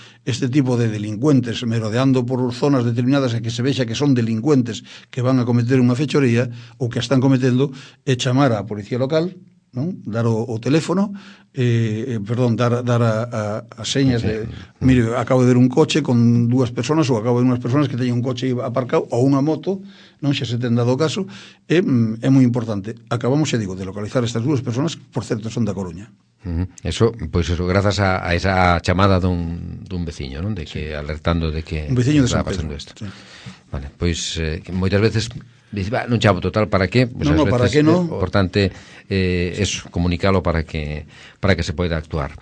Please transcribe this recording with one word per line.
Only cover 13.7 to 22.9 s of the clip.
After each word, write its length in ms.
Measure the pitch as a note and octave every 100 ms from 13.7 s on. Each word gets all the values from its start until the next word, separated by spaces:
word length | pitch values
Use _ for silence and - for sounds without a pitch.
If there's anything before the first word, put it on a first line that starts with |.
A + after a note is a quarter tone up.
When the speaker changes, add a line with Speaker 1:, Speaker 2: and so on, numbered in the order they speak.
| -
Speaker 1:
as 60 | G#2+
señas 320 | C#3+ C3+ A#2+
Speaker 2:
Sí. 80 | A2+
Speaker 1:
de, 40 | A2 A#2 - - _
"Mire, 320 | B2+ B2+ A2+ B2
acabo 240 | A#2 B2+
de 80 | B2+
ver 80 | B2
un 80 | B2+
coche 320 | D3+ D#3 D#3+
con 480 | C#3 A#2+ A#2 A#2+ A#2+
dúas 240 | B2+ A#2+
personas 400 | B2 B2 D#3+ C#3
ou 80 | A#2
acabo 240 | A#2+ A#2+
de 20 | B2+
ver 60 |
unhas 100 | B2
personas 300 | B2 C#3+ C3+
que 80 | A#2+
teñen 160 | B2+ A#2+
un 80 |
coche 320 | C3 A#2+ C3 A#2+
aparcado 560 | B2+ B2+ B2 D#3+ -
ou 160 | A#2+ C#3
unha 160 | C#3
moto", 400 | D3 D#3+ F3+ F#3+ - - - _
non? 80 | C#3+
Xa 160 | B2 A#2+
se 80 | A#2+
ten 160 | A#2+
dado 240 | A#2 A#2+ C3
o 20 |
caso, 300 | D#3 G#3 G3 - - - -
e, 160 | D#3+
mm, 400 | F#3+ B2 A2 A2+
é 80 | C3+
moi 160 | C3+ B2
importante. 480 | B2 A2 G2+ G2+